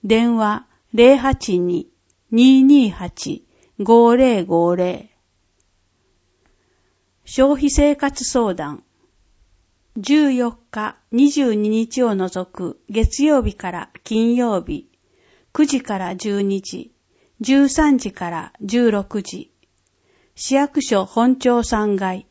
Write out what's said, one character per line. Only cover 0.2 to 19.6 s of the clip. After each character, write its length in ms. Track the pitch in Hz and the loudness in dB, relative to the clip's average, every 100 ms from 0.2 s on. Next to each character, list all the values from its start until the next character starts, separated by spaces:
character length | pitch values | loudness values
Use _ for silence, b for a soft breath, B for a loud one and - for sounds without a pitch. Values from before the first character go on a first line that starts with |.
| 233 233 | 2 0
話、 300 | 214 214 - _ _ | -2 -4 -10 _ _
零 240 | 220 240 269 | 4 6 6
八 420 | 254 262 - 180 | 2 -4 -2 -2
二 300 | 180 180 - _ _ _ _ | -2 -4 -8 _ _ _ _
二 320 | 226 254 269 | 4 6 6
二 280 | 262 285 233 | 6 6 4
八 540 | 175 180 - - 151 _ _ _ _ | -2 -14 -12 -12 -12 _ _ _ _
五 380 | 196 233 233 240 | 2 4 6 4
零 300 | 262 220 180 | 2 2 0
五 300 | 170 170 180 | 0 0 0
零。 340 | 180 180 - _ _ _ _ _ _ _ _ _ _ _ _ _ _ _ _ _ _ _ _ _ - | -2 -6 -14 _ _ _ _ _ _ _ _ _ _ _ _ _ _ _ _ _ _ _ _ _ -14
消 300 | - 269 285 | 0 2 2
費 140 | 285 | 0
生 280 | 269 285 285 | 2 2 2
活 260 | 277 277 | -4 -6
相 300 | - 262 226 | -6 -2 -2
談。 300 | 170 147 147 _ _ _ _ _ _ _ _ _ _ _ - | -4 -8 -12 _ _ _ _ _ _ _ _ _ _ _ -14
十 320 | 196 294 294 | 0 2 2
四 200 | 254 240 226 _ | 0 -2 -6 _
日、 280 | - 214 - _ | -10 -10 -12 _
二 220 | 233 285 | 2 2
十 240 | 285 262 214 | 2 0 0
二 140 | 208 | 0
日 340 | 220 226 254 | -2 -2 -2
を 100 | 240 | -2
除 380 | 196 185 185 180 | 0 -4 -6 -10
く 280 | - 180 - _ | -10 -12 -12 _
月 360 | 214 220 - | -2 -2 0
曜 180 | 294 294 | 2 2
日 140 | 214 - | 0 -6
か 160 | - | -10
ら 180 | 180 - - | -10 -14 -20
金 320 | - 220 226 240 | -6 -2 0 0
曜 260 | 240 202 | 0 -2
日。 300 | - 151 - _ _ _ _ _ _ | -6 -12 -12 _ _ _ _ _ _
九 120 | - 302 | -2 -2
時 160 | 269 | -2
か 160 | - 196 | -4 -8
ら 180 | 185 185 | -8 -8
十 280 | 214 202 | -6 -2
二 180 | 202 196 | -2 -4
時、 320 | 190 - - _ _ _ _ _ | -6 -16 -16 _ _ _ _ _
十 260 | 214 269 277 | 0 2 2
三 300 | 277 302 262 | 2 2 2
時 140 | 202 | -2
か 180 | - 175 | -10 -10
ら 240 | 170 - _ | -10 -12 _
十 300 | 202 233 240 | -4 0 0
六 320 | 208 196 214 | 0 -4 -10
時。 280 | 196 185 - _ | -10 -16 -18 _